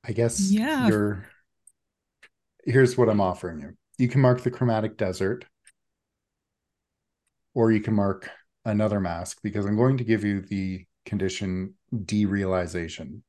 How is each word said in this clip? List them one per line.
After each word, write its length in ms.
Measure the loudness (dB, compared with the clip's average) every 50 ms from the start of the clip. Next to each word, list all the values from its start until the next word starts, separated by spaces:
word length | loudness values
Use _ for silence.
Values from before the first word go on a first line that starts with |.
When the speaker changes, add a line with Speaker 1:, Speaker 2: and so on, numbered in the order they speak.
| -8
Speaker 1:
I 60 | -6
guess 280 | -2 0 0 0 0 -2 0 2
Speaker 2:
Yeah. 360 | 2 0 2 0 0 2 2
Speaker 1:
you're, 400 | 2 2 2 0 -2 -4 -6 -12 -18 _ _ _ _ _ _ _ _ _ _ _ _ _ _ _ _ _ _ -20 _ _ _ _ _ _ _ _
here's 320 | 4 6 6 6 6 6
what 120 | 4 4 4
I'm 120 | 4 2
offering 400 | 2 0 -2 -4 -8 -10 -10 -10
you. 160 | -14 -14 -18 _ _ _ _
You 100 | -2 -2
can 140 | 2 4 4
mark 200 | 6 6 4 4
the 100 | 0 -6
chromatic 460 | -2 0 0 0 0 0 -2 -4 -4
desert, 480 | -4 -4 -4 -2 -2 -2 -2 -2 -4 -8 _ _ _ _ _ _ _ _ _ _ _ _ _ _ _ _ _ _ _ _ _ _ _ _ _ _ _ _ _ _ _ _ _ _ _ _ _ _ _ _ _ _
or 180 | 2 4 4
you 80 | 4 2
can 140 | 2 0 0
mark 360 | 2 2 0 -2 -4 -8 -20 -20 -20 _ _ _ _ _
another 340 | -4 0 0 0 0 0 -2
mask, 400 | -2 -4 -4 -6 -8 -12 -14 _ -10
because 220 | -6 -4 -4 -4
I'm 120 | -2 0
going 200 | 2 2 2 2
to 60 | 0 0
give 200 | 0 0 0 2
you 180 | -2 -2 -2
the 440 | -4 -6 -6 -6 -4 -6 -6 -8 -12 _ _ _ _
condition 680 | -6 -4 -4 -2 -4 -4 -4 -6 -4 -4 -6 -6 -8 -12 _ _ _ -8
derealization. 1300 | -8 -6 -2 0 0 0 0 0 -2 -2 0 -2 -2 -2 -4 -6 -8 -8 -8 -10 -14 -14 -14 -14 -16 -18